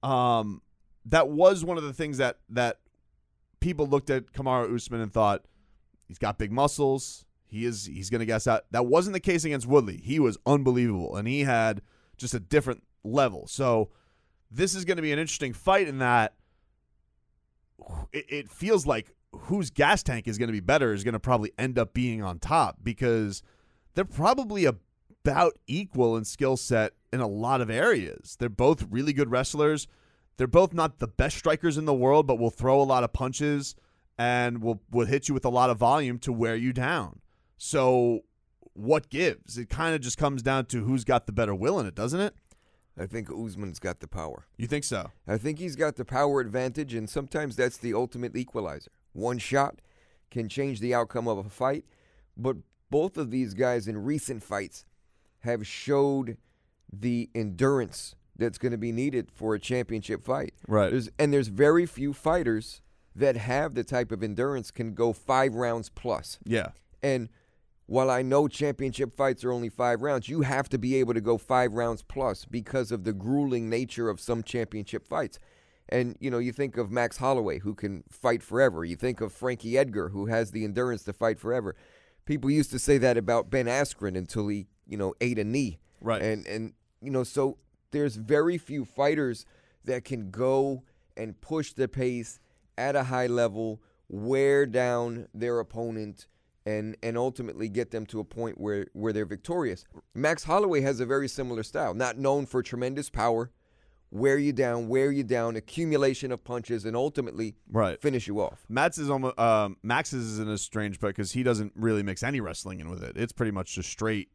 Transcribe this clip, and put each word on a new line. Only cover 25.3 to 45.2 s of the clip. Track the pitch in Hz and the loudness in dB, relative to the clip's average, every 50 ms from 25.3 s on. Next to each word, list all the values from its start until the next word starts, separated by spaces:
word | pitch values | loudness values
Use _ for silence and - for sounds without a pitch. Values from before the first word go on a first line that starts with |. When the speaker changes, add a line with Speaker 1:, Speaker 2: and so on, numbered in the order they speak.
| 135 147 175 165 - _ _ | 4 4 4 4 4 _ _
Speaker 1:
equal | - 131 175 202 185 - 127 123 117 113 | -4 -4 -4 -4 -4 0 2 4 4 4
in | 113 110 | 2 -2
skill | - - - 139 131 131 | -6 -4 -2 0 0 0
set | 127 - - 127 113 107 104 _ _ _ _ - | 0 0 0 2 2 2 0 _ _ _ _ -4
in | 127 | -2
a | 127 | -2
lot | 107 98 104 110 120 135 127 | -2 -2 -2 0 0 2 2
of | 123 107 | 2 0
areas. | 110 120 160 233 220 127 95 - - - - - - _ | 0 2 4 4 4 2 0 -4 -8 -12 -14 -18 -8 _
They're | 123 120 | -6 -6
both | 101 - 123 139 160 - - 92 | 0 4 6 6 6 4 0 -4
really | 101 120 139 151 147 | -2 -2 0 0 2
good | 135 143 117 | 2 0 2
wrestlers. | 120 127 131 - - 147 151 151 156 147 - - _ _ _ _ _ _ _ _ _ | 2 0 0 0 0 2 2 2 2 0 -4 -10 _ _ _ _ _ _ _ _ _
They're | - 131 | -4 -2
both | 127 113 170 190 180 - | 6 8 6 6 6 4
not | 165 160 156 - _ | 0 0 0 0 _
the | - 113 | -8 -8
best | - - 127 143 - | 0 0 0 0 0
strikers | - - 165 156 156 - 170 147 | -2 0 0 0 2 2 0 0
in | 147 156 | 0 2
the | 156 143 | 2 2
world, | 131 123 131 143 151 156 | 4 6 6 8 6 6
but | 135 131 117 | 4 2 2
will | 117 117 | 2 0
throw | - - 127 131 131 139 | 0 0 2 4 6 6
a | 139 | 6
lot | 135 131 127 123 | 4 4 2 2
of | 117 _ | 0 _
punches | - 131 131 127 - 147 147 147 143 139 - - - _ _ _ _ _ _ _ | -4 -4 -4 -2 -2 0 0 0 0 -2 -6 -12 -16 _ _ _ _ _ _ _
and | - 117 120 123 123 123 120 120 117 110 | -2 0 2 2 2 2 0 -2 -2 -2
will, | 117 113 101 _ _ | -2 -2 -2 _ _
will | - 120 117 | 2 2 2
hit | 104 131 139 - - | 4 2 2 2 0
you | 143 | -2
with | 127 - | 0 0
a | 127 | 2
lot | 120 123 123 127 | 4 4 4 4
of | 120 104 | 4 4
volume | 120 117 135 156 147 123 123 120 | 4 4 6 4 2 0 -4 -4
to | - 135 123 | -4 -4 -2
wear | 113 117 113 113 | 0 0 0 0
you | 113 120 127 123 | 0 -2 -2 -2
down. | 127 127 139 175 160 107 82 - - _ _ _ _ _ _ _ | 0 -2 0 0 -2 -4 -6 -12 -18 _ _ _ _ _ _ _
So | _ - - - 151 131 127 127 127 120 120 117 107 - _ _ _ _ _ _ _ _ - _ | _ -10 -2 0 4 6 6 6 6 6 4 2 0 -2 _ _ _ _ _ _ _ _ -20 _
what | - 104 117 156 151 - _ | -10 0 2 2 2 2 _
gives? | - 147 180 165 113 - _ - - 117 | -2 0 0 0 0 -2 _ -14 -10 -10
It | 120 - | -6 -6
kinda | - 110 160 165 160 156 | -4 -2 0 0 0 -2
just | 135 143 - - | -2 -6 -4 0
comes | 151 143 139 131 113 | 0 0 0 0 -2
down | 135 135 135 127 | 0 0 0 -2
to | - - 120 107 | -2 -2 -2 0
who's | 110 131 131 117 | 0 0 0 2
got | - 131 120 - | 2 2 2 2
the | - 107 | 0 -2
better | 98 117 104 101 | 0 0 0 0
will | 92 101 139 190 190 | 0 0 0 0 0
in | 123 | -2
it, | 98 85 | -4 -4
doesn't | - 107 120 143 180 | -4 -4 -2 0 0
it? | 202 214 - - _ _ _ _ _ _ _ _ _ _ _ - | -2 -2 -4 -8 _ _ _ _ _ _ _ _ _ _ _ -10
Speaker 2:
I | 87 | -10
think | 95 - 113 107 82 | -8 -8 -10 -8 -8
Usman's | 67 90 117 110 92 92 104 98 80 - | -8 -8 -8 -10 -10 -10 -10 -10 -12 -8
got | - 98 87 - | -6 -6 -6 -6
the | - - | -12 -12
power. | - 98 80 78 60 - - _ _ | -10 -8 -8 -8 -10 -14 -18 _ _
Speaker 1:
You | - 117 | -8 -6
think | 117 147 147 139 | -4 -4 -4 -2
so? | - 120 98 82 - - _ | -2 -4 -4 -6 -8 -14 _